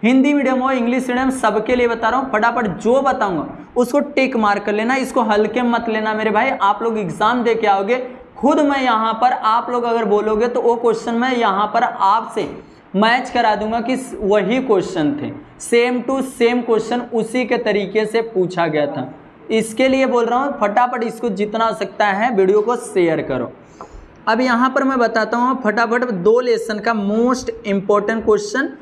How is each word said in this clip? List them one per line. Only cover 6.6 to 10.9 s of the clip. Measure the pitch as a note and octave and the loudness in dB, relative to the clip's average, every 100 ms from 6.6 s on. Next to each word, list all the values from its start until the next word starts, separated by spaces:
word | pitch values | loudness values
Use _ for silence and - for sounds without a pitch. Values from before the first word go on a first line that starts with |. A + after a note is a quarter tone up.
| G3 - | 0 0
लोग | A#3 A3 | -2 -2
एग्जाम | F3+ D#3 G#3+ B3 | -6 0 0 2
दे | A#3 A3+ | 0 0
के | G#3+ | 2
आओगे, | G3 G3 B3+ B3+ - - - | 0 0 -2 -4 -14 -20 -2
खुद | B3+ D#4 | 2 4
मैं | C#4+ C#4 | 2 2
यहाँ | B3+ A3 A3 | 2 2 0
पर, | A3+ B3 | 2 2
आप | B3+ A3 A3+ B3 | 2 2 0 0
लोग | B3 | -2
अगर | A#3+ A#3 A3 | 0 0 2
बोलोगे | G#3 G#3+ G#3+ A#3+ | 0 2 0 0
तो | A#3+ | 0
वो | A#3 A#3 | 0 2
question | A#3 | 0